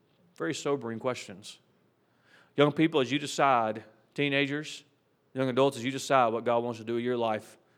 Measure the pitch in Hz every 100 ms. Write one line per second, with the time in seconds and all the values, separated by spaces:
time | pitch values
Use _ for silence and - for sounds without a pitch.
0 | _ _ _ _ 165 139 147 143 117 113
1 | 127 120 - 95 - - _ _ _ _
2 | _ _ _ _ _ - 147 143 160 156
3 | 120 143 143 - 139 123 110 110 - _
4 | _ - 143 139 139 147 151 - - _
5 | _ _ _ 127 131 123 139 123 120 135
6 | - 135 117 113 113 120 120 110 110 117
7 | 123 120 113 110 - - _